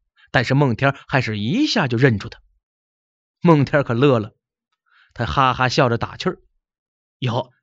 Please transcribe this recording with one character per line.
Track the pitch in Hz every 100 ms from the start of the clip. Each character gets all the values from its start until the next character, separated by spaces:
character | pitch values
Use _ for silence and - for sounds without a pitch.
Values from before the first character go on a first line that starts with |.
| _ _ _
但 | 135 127
是 |
孟 | 135 139 110
天 | 139
儿 | - -
还 | 135
是 | 110 107
一 | 107 220 302
下 | 233 135
就 | 117
认 | 139 101
出 | -
她。 | - _ _ _ _ _ _ _ _ _ _
孟 | 175 151 127
天 | 147
儿 |
可 | 131 117
乐 | 143 120
了， | 101 _ _ _ _ _ _ _ _ -
他 | 113
哈 | - 131 120
哈 | 127
笑 | 160 127
着 | 117
打 | - -
趣 | 185
儿 | - _ _ _ _ _ _ _ -
：“哟， | 127 123 - _